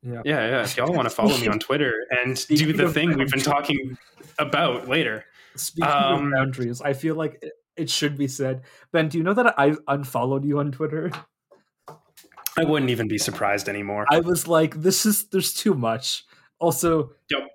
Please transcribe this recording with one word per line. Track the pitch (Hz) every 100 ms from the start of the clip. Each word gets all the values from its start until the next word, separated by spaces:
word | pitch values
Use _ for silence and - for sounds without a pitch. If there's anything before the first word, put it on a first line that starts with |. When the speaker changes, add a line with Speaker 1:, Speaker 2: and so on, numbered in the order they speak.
Speaker 1:
Yeah. | 127 120 120
Speaker 2:
Yeah, | 147 113
yeah. | 131
If | 120 -
y'all | 131
wanna | 175 117
follow | - 156 135
me | 117
on | 107
Speaker 1:
<laughs> |
Speaker 2:
Twitter | - 143 143 110 123
and | 123 123 127
Speaker 1:
Speaking | - 151 156
Speaker 2:
do |
the | 156 170
Speaker 1:
of |
Speaker 2:
thing | 151 170
we've | 147
been | 135 135
Speaker 1:
Twitter. | 139
Speaker 2:
talking | 143 143 143 135 127 - _ - -
about | 147 147 165 120 127
later. | 143 131 110 - _ - -
Speaker 1:
Speaking | - 160 147
of | 143 139 139
Speaker 2:
Um, | 143
Speaker 1:
boundaries, | 135 135 127 120 123
I | 147
feel | 135 160 160
like | 156 -
it, | - - _ -
it | 151
should | - 151 143
be | 139
said. | 131 131 131 - - _
Ben, | 165 160
do | 160
you |
know | 165
that | 202 247 -
I | 139 151 -
unfollowed | 143 135 123 127 139
you | 143 147
on | 143
Twitter? | 131 156 156 165 - - _ _ _ _ _ - - _ - - - - -
Speaker 2:
I | 165
wouldn't | 151 127
even | - 107
be | 107
surprised | - 101 101 101 101
anymore. | 101 101 104 104
Speaker 1:
I | 156
was | 170 175 -
like, | 165 160 156
"This | 160 190 214
is, | 208 -
there's | 190 -
too | - 220
much." | 165 117 113 - - - _ _ _
Also, | 170 165 170 160 135 - _
Speaker 2:
Yep. | 143 -